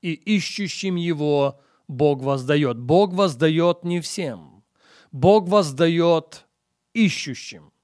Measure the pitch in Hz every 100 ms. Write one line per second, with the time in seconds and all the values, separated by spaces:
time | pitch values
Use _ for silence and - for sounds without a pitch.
0 | 175 160 - 214 - - 196 - 190 180
1 | 170 156 151 147 139 139 _ _ _ 131
2 | 147 139 131 139 127 147 143 117 120 165
3 | 202 180 196 123 160 156 170 170 175 175
4 | 156 - 165 104 76 98 _ _ _ _
5 | _ 143 156 214 180 208 170 131 170 165
6 | 170 160 160 - _ _ _ _ _ 226
7 | 214 - - 123 - 90 71 _